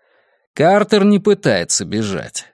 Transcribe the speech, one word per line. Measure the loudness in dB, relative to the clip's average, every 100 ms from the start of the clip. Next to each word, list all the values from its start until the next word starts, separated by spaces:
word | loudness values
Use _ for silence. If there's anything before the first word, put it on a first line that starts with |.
| _ _ _ _ _
Картер | 0 2 2 2 2
не | 4 2
пытается | 2 0 0 -2 -2 -6
бежать, | -4 -4 -4 -6 -8 -14 -18